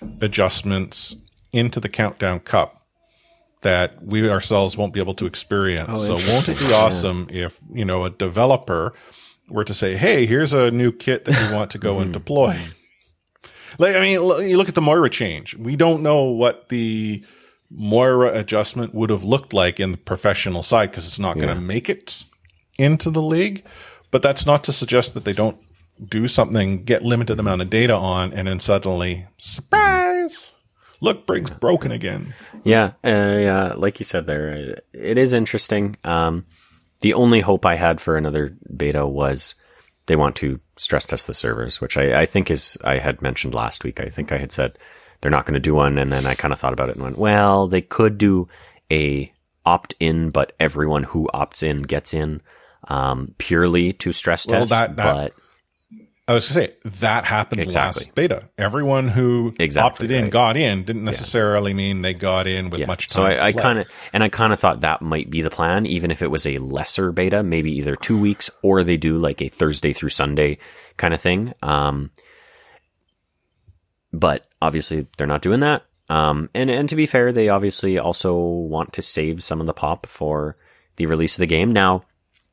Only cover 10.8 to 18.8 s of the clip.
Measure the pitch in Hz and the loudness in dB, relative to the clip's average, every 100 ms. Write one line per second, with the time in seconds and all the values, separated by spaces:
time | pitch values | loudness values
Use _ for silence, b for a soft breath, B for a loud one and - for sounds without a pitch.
10.8 | 123 117 - 127 - 139 107 104 104 107 | 0 0 -2 -2 0 0 2 -2 -4 -4
11.8 | 107 98 95 85 - 139 120 85 82 - | -2 0 -2 -4 -2 2 2 0 -8 -16
12.8 | _ _ _ _ _ _ B B B B | _ _ _ _ _ _ B B B B
13.8 | 180 190 190 190 185 156 196 180 175 165 | 2 2 2 2 2 0 2 2 2 2
14.8 | 151 160 135 - 107 78 - - 113 143 | 2 4 2 0 -4 -6 -12 -12 -4 2
15.8 | 165 160 151 147 135 113 120 - - 123 | 2 2 2 2 2 2 2 0 -4 -4
16.8 | 113 110 107 101 b b b b b - | -2 -2 -4 -6 b b b b b -8
17.8 | 104 113 131 127 123 110 101 107 104 127 | 0 4 6 6 4 2 0 0 0 -4